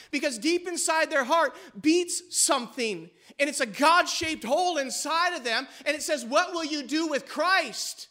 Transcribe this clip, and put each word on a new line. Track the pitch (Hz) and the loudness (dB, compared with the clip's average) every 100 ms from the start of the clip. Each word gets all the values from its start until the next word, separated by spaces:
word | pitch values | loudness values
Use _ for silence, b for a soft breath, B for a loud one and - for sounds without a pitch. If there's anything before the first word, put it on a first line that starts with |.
| B | B
Because | 285 294 226 | -2 -2 -2
deep | 277 349 349 | 0 0 -2
inside | 339 - 320 302 | -4 0 2 2
their | 294 | 2
heart | 240 330 294 - 294 208 | 2 2 2 -2 -16 -2
beats | 302 349 349 - - - | 2 2 2 -4 -4 0
something. | - 277 233 - 226 175 165 B B B | 2 2 -2 -4 -4 -4 -10 B B B
And | 285 | -2
it's | 277 | 0
a | 247 | -4
God-shaped | 190 302 349 302 - 320 311 | 2 6 6 4 0 -4 -4
hole | 208 302 359 311 | 0 2 2 0
inside | 269 - 294 330 359 339 | -4 -4 -2 0 0 -2
of | |
them. | 240 226 269 B | -2 -2 -4 B
And | 294 | -4
it | 302 | -4
says, | - 302 | -2 -4
"What | 233 294 370 | 0 0 2
will | 339 | -2
you | 311 294 | -4 -6
do | 247 302 330 | -2 -2 0
with | 277 - | -2 -4
Christ?" | 277 339 381 269 180 - - - | -2 2 2 2 -4 -8 -10 -16